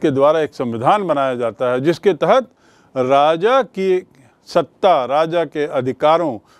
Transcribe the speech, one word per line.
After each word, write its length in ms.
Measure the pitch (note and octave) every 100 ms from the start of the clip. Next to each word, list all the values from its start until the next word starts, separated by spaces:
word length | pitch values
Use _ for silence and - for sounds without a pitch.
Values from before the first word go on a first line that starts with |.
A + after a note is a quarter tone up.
के 80 | E3
द्वारा 300 | C3+ C#3+ D#3+
एक 140 | D3+
संविधान 520 | - B2+ A2+ C3 G#3 F#3
बनाया 280 | C#3+ C3+
जाता 380 | B2 A#2 A2 B2+
है, 80 | B2+
जिसके 340 | C#3+ E3 G3+
तहत 340 | F3+ E3 B3 A#3+ _ _ _ _ C3
राजा 680 | B2+ C#3 D3 E3 G#3 C4+
की 440 | G#3+ F#3+ F#3+ F3+ - _ _ _ -
सत्ता, 580 | F3 D#3 - G3 D#3
राजा 400 | B2 C#3+ E3 E3+
के 220 | D3+ D#3 D3
अधिकारों 720 | C#3 B2+ A#2+ D3+ E3 E3 G#2+ _